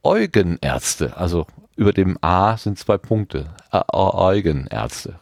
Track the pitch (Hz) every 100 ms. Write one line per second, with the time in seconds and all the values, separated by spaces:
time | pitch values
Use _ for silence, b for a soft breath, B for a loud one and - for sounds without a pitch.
0 | - 208 202 113 90 85 69 62 - -
1 | 73 - 90 85 76 - _ - 104 98
2 | 95 90 82 90 101 113 107 98 - 101
3 | - 110 101 73 73 - _ 98 - -
4 | 95 92 92 101 95 71 65 - - -
5 | - 87